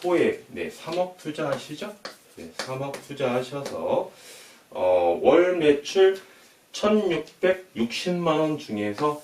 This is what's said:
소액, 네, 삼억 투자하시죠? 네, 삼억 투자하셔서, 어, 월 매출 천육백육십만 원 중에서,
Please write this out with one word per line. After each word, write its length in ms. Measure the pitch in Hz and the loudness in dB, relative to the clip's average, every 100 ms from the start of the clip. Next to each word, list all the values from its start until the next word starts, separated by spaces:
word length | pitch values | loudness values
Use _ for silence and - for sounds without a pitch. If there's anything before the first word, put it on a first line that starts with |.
소액, 440 | 180 170 226 - - | 0 2 2 -2 -8
네, 200 | - - | -10 -10
삼억 480 | - 160 175 180 - | -10 -8 -4 -4 -6
투자하시죠? 760 | 156 147 147 131 131 147 214 208 - - _ - | -10 -6 -4 -4 -8 -12 -12 -14 -18 -20 _ -20
네, 160 | 82 - | -16 -12
삼억 500 | - 127 139 139 - | -10 -8 -8 -10 -12
투자하셔서, 1040 | 139 127 127 127 143 - 82 85 - - - - - - - _ | -4 -2 -2 -4 -8 -10 -6 -2 -2 -4 -10 -20 -20 -20 -20 _
어, 480 | - 92 90 87 - | -2 2 4 4 2
월 340 | 120 156 180 175 | 6 6 6 4
매출 640 | 151 143 - 190 190 190 - - - _ _ | 2 2 2 6 6 4 -6 -20 -20 _ _
천육백육십만 1700 | - 208 214 190 156 - - 185 185 - 208 233 - 180 175 170 156 | -4 2 2 2 -2 -4 -2 0 0 -2 -4 -4 -4 -4 -2 0 2
원 200 | 156 147 | 0 -2
중에서, 640 | - 107 104 104 151 147 | -4 -4 -4 -2 -2 -2